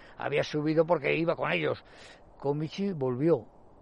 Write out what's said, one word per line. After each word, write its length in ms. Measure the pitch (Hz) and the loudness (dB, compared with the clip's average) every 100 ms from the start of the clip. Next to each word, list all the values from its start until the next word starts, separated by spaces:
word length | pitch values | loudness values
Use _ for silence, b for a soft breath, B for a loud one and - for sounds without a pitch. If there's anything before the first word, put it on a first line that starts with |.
| B B | B B
había 260 | 123 147 | -2 0
subido 420 | - 151 151 156 160 | 0 -2 0 2 4
porque 280 | 165 143 | 2 2
iba 220 | 151 165 147 | 0 0 0
con 160 | 139 | -2
ellos. 320 | 175 147 120 - B B B - - | 0 -2 -4 -8 B B B -20 -6
Comici 540 | 139 147 156 - 202 | -2 -2 -4 -4 -4
volvió 520 | 160 131 123 160 143 - - - - | -2 -2 2 4 2 0 -20 -20 -20